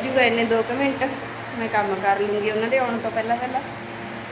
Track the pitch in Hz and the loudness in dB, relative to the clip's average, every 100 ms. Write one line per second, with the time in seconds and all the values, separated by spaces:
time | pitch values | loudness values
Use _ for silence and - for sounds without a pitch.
0 | 262 262 240 233 233 226 220 254 277 254 | 0 4 4 4 4 2 2 0 0 0
1 | 269 - - - - 233 226 220 202 190 | -2 -4 -8 -10 -8 -4 0 0 2 0
2 | 196 196 208 208 214 214 233 262 247 233 | 2 2 2 0 0 0 2 2 2 0
3 | 226 226 226 240 254 254 285 - - - | -2 -2 0 -2 0 -4 -6 -10 -10 -10
4 | - - - | -10 -10 -10